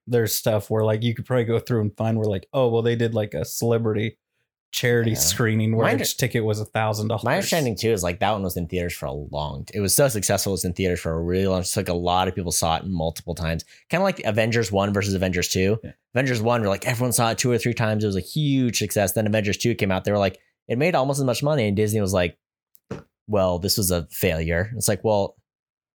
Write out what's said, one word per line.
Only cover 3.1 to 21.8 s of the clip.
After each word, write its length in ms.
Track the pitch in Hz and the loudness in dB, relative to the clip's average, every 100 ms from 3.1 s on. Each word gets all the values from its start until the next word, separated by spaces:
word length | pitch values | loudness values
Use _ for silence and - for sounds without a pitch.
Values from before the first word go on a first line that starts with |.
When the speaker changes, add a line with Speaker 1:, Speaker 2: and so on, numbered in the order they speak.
| 113 | 0
Speaker 1:
like, 180 | 104 | -2
a 120 | - - | -4 -6
celebrity 720 | - 117 117 113 104 110 - _ _ _ _ _ | -4 0 2 0 -2 -4 -6 _ _ _ _ _
charity 400 | - 123 120 113 | -2 2 2 2
Speaker 2:
Yeah. 60 | 113 | 0
Speaker 1:
screening 580 | - - 113 110 110 113 | 0 2 2 2 2 2
where 120 | 143 | 2
Speaker 2:
My 60 | |
under- 100 | 113 | 2
Speaker 1:
each 120 | - - | -2 -2
ticket 260 | 127 120 110 | 0 0 0
was 140 | 107 | -2
a 60 | 107 | -2
thousand 420 | 110 110 107 107 | -2 0 0 -2
dollars. 160 | 110 | -2
Speaker 2:
My 100 | 123 175 | 0 0
understanding, 380 | - 170 131 98 | 0 0 0 0
too, 140 | 113 | 0
is, 140 | 110 | 2
like, 160 | 87 90 | 0 0
that 120 | 101 | 0
one 100 | 107 | 0
was 120 | 95 90 | -2 -4
in 120 | 82 | -4
theaters 260 | 92 87 | -4 -4
for 140 | - 71 | -6 -8
a 40 | |
long 540 | 71 69 71 73 69 - | -8 -8 -6 -6 -6 -10
t-, 100 | 107 | -4
it 40 | |
was 140 | 98 - | 0 4
so 120 | 139 | 2
successful, 440 | 104 - 101 101 | 2 0 0 0
it 20 | |
was 120 | 92 92 | -2 -2
in 80 | |
theaters 260 | 87 92 87 | 0 0 0
for 120 | 85 | -2
a 80 | 82 | -4
really 280 | 85 92 95 | 0 0 2
long, 140 | 92 | 0
it's 140 | 90 - | -2 -4
like 140 | 92 | -2
a 40 | 87 | -2
lot 320 | 87 90 92 | 2 2 2
of 80 | 101 | -2
people 160 | 87 | -4
saw 260 | - 85 80 | -2 0 0
it 80 | 95 | -2
multiple 480 | 85 80 - - | -2 -2 -4 -8
times. 320 | 82 82 80 - - - | -6 -2 -4 -6 -18 -6
Kinda 140 | 165 | -2
like 200 | 196 190 - | 0 -2 -2
Avengers 460 | 104 113 117 101 | 0 2 2 0
One 220 | 98 101 | 2 2
versus 220 | 101 101 95 | 2 0 0
Avengers 340 | 92 87 - | 0 0 -2
Two. 300 | 92 95 110 | 2 2 0
Speaker 1:
Yeah. 100 | - - _ | -4 -18 _
Speaker 2:
Avengers 260 | 120 135 117 | -2 0 0
One, 220 | 110 120 | 2 2
were 60 | 104 | 2
like, 180 | 98 - | 0 -2
everyone 260 | 117 127 | -2 0
saw 180 | 131 117 | 2 2
it 80 | 117 | 2
two 100 | 127 | 0
or 80 | 117 | 2
three 160 | 120 | 0
times. 300 | 113 110 107 | 0 0 2
It 40 | 107 | 0
was 80 | 95 | -2
a 40 | |
huge 560 | - 156 151 135 123 - | -4 -2 0 2 2 0
success. 360 | 104 110 101 | -2 0 0
Then 120 | - 107 | 0 0
Avengers 320 | 110 101 98 | 0 0 0
Two 160 | 120 | 0
came 180 | 110 98 | 0 0
out. 140 | 92 104 | 0 0
They 60 | |
were 80 | 104 | 2
like, 200 | 98 - _ _ - | 0 -2 _ _ -6
it 100 | 117 | 0
made 160 | 165 | 2
almost 240 | 160 135 139 | 2 0 0
as 60 | 135 | 0
much 160 | 120 | 0
money. 260 | 143 151 107 | 0 2 2
And 80 | |
Disney 240 | 101 | 2